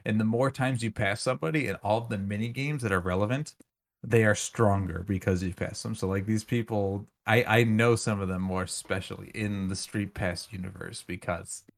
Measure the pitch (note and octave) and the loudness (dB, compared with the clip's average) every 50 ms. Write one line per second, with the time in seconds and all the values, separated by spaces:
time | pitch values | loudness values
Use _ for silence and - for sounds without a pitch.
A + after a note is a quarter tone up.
0 | - A2+ A2 A2 A2 A2 A2+ A#2+ C3+ C3+ C3 - C3 C3 C3 A2+ A#2 A2 - - | -4 0 0 2 2 2 2 2 2 2 0 0 0 0 0 0 -2 -2 -2 0
1 | G#2+ G2 G2+ - - B2+ C3 C#3 D#3 D#3+ D#3+ D3+ C3+ G2 F#2+ - - G2+ G#2+ A2+ | 0 0 0 0 0 -2 -2 0 0 0 0 0 0 0 -2 -2 0 0 0 0
2 | A#2+ A#2 A2+ F#2+ G2 G2 G#2 G#2 A2+ A#2+ A#2+ C3 C#3 D3+ D3+ C3+ A#2+ G#2 G2 F#2 | 0 -2 -4 -2 -2 -2 -2 -2 -2 -4 -4 -4 -4 -2 -2 -2 0 2 2 2
3 | F2 F#2 F2+ F#2+ G#2 G#2+ B2+ C#3+ D3+ - - _ - _ _ _ _ _ _ _ | 2 2 2 2 2 2 0 -2 -4 -6 -12 _ -20 _ _ _ _ _ _ _
4 | - A2+ A#2 A2+ A2 G#2+ G2+ - - - - - A2+ G2+ G2 F#2+ F#2 F2+ F2+ F2+ | -2 2 4 6 6 6 4 2 -2 -4 0 2 4 4 4 2 0 -2 -4 -4
5 | F2+ G2+ G2 F#2 - G2+ F#2 F2+ F#2+ F2+ F2 - F#2+ - - - - A2+ A2 - | -2 -2 -2 0 2 2 2 2 0 -2 -4 -4 -6 -6 -6 -6 -8 -8 -6 -4
6 | G2 F#2 G2 G2+ G2 G#2+ A2 G#2+ - - - A#2+ A2 - A2+ G#2 G2 G2 G2 G#2 | -2 -2 -2 -2 0 0 0 0 0 0 -2 -2 -2 0 -2 -2 0 0 -2 -4
7 | A2 - _ _ - A2 A2 B2 A#2+ - A2 A#2 A#2+ A2+ A2 A2 A#2 A#2+ A#2 G#2+ | -6 -10 _ _ 0 2 4 4 4 6 6 6 6 6 6 6 6 6 4 4
8 | - A#2 G#2+ G2 G2 F#2 F#2 F#2 F#2+ F#2+ F#2 F#2 F2+ - - - - - F#2+ F#2+ | 2 0 0 0 0 -2 -2 -2 -2 -2 -2 -2 -2 -4 -6 -8 -6 -4 -4 -4
9 | - - F#2+ G2 G2 - - G#2+ G#2+ G#2 G2+ G2 F#2+ F#2 F#2+ - - - - G#2+ | -4 -6 -10 -12 -12 -10 -6 -4 -4 -2 -2 -2 -2 -2 -4 -4 -6 -4 -4 -4
10 | G2+ G2 - - G#2 F2+ F2 - - - G2+ F#2 F#2 F#2+ F#2+ F2+ E2+ E2+ A2+ - | -4 -4 -4 -4 -2 -2 -2 -4 -8 -10 -10 -10 -10 -10 -10 -12 -12 -12 -12 -12
11 | - - F2+ - - - F2 F2 F#2+ - - - - _ _ | -10 -10 -10 -8 -4 -4 -4 -4 -6 -10 -14 -14 -16 _ _